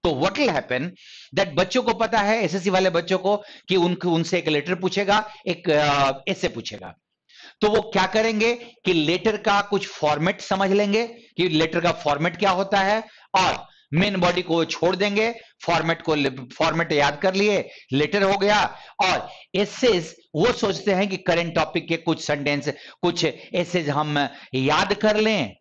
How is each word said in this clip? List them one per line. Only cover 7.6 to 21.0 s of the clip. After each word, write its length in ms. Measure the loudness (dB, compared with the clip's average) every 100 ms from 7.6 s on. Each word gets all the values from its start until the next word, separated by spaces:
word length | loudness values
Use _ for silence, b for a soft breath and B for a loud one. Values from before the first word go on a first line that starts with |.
तो 80 | 2
वो 120 | 2 0
क्या 160 | -2 0
करेंगे 480 | 2 0 2 0
कि 380 | 0 -8 _ 0
letter 440 | 2 2 2 0 0
का 240 | 0 0
कुछ 240 | 0 -2 -4
format 540 | -2 0 2 0 -2
समझ 300 | -4 -2 2
लेंगे 360 | 2 2 0 -2
कि 420 | -10 -14 -2 0
letter 320 | 2 0 0
का 120 | 0
फॉर्मेट 440 | 0 -2 0 -2 0
क्या 140 | 0
होता 300 | 0 0 0
है, 240 | 2 0 -4 B B
और 320 | 0 0 -2 -10 b b
main 220 | 0 0 2
body 260 | 0 0
को 220 | 0 0
छोड़ 320 | 0 0 0 2
देंगे, 380 | 0 0 -2 -4 B B -2
format 360 | 0 0 -2
को, 120 | 0 0 0 -4 -16
format 460 | -2 0 0 0
याद 280 | 2 0 2
कर 120 | 0
लिए, 340 | 2 2 2 -2 B B
later 300 | -2 0 2
हो 160 | 2 2
गया। 400 | 2 2 0 B B B
और 240 | 0 0 -4 B B
essays 640 | -2 -2 2 2 2 -2 -14 _
वो 180 | 0 2
सोचते 420 | 2 -2 0 0
हैं 140 | 0